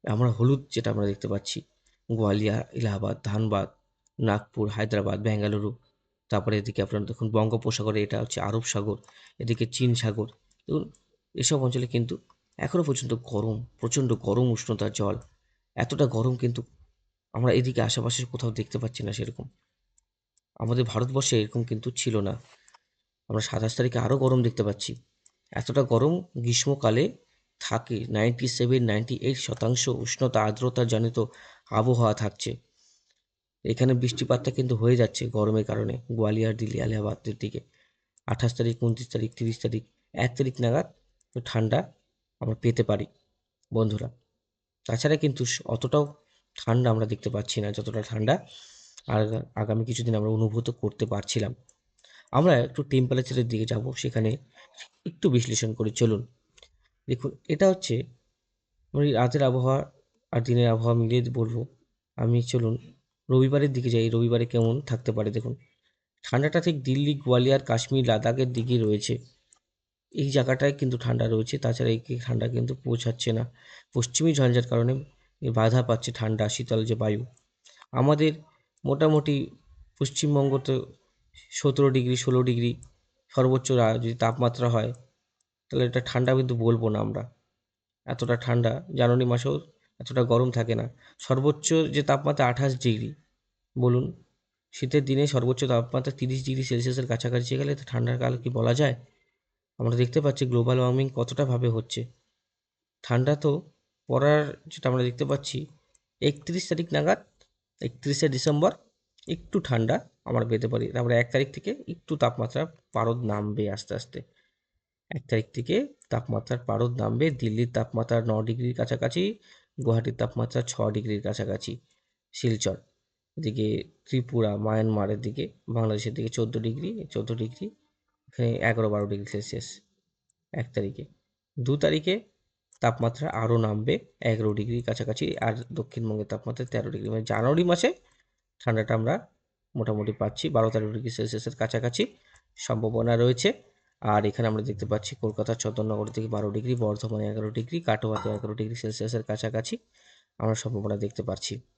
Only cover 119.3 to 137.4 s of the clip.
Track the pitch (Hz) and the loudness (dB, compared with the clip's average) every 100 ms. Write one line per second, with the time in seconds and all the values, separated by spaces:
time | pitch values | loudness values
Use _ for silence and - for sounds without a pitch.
119.3 | 220 _ - _ - 120 113 120 120 117 | -4 _ -20 _ -4 0 0 0 -4 -4
120.3 | 117 117 123 120 - 107 107 110 104 101 | -2 -2 -2 -4 -2 -2 -2 -4 -4 -4
121.3 | 104 104 95 - 120 _ _ _ _ _ | -4 -4 -6 -8 -12 _ _ _ _ _
122.3 | - 123 113 - - _ _ _ _ _ | -4 -2 0 -2 -4 _ _ _ _ _
123.3 | - 131 123 107 110 - _ - 127 123 | -6 -6 -2 -2 -2 -6 _ -4 -4 0
124.3 | 120 107 104 107 110 110 107 98 107 120 | 0 0 0 0 2 2 2 0 -2 -4
125.3 | 127 - _ - 113 110 107 110 110 110 | -6 -8 _ -6 -2 0 0 -4 -4 -4
126.3 | - 110 120 113 127 170 220 - 110 110 | -2 -2 -2 -4 -4 -6 -8 -8 -6 -4
127.3 | 117 110 123 202 _ _ _ _ _ _ | -4 -6 -6 -12 _ _ _ _ _ _
128.3 | - 117 117 117 113 110 104 101 101 101 | -2 -2 0 0 0 0 0 -2 -6 -6
129.3 | 104 101 - - - _ _ _ _ _ | -8 -6 -10 -10 -18 _ _ _ _ _
130.3 | _ _ - 123 - 98 - - _ _ | _ _ -8 -4 -4 -6 -8 -16 _ _
131.3 | _ _ - 123 143 147 156 160 208 - | _ _ -6 -2 2 2 2 0 -2 -6
132.3 | _ _ _ _ _ 120 120 117 120 151 | _ _ _ _ _ -2 2 -2 -2 -6
133.3 | 113 113 117 110 104 113 233 - _ 117 | -2 2 2 2 0 0 -2 -4 _ -2
134.3 | 110 110 104 107 120 120 113 113 113 156 | 0 0 0 -2 -4 -4 -4 -4 -2 -4
135.3 | - 113 113 - - 113 - 113 107 104 | -2 -2 -4 -8 -8 -8 -6 -4 -4 -6
136.3 | 107 117 117 127 113 107 101 104 110 110 | -8 -8 -8 -6 -4 -6 -8 -6 -6 -2
137.3 | 104 | 0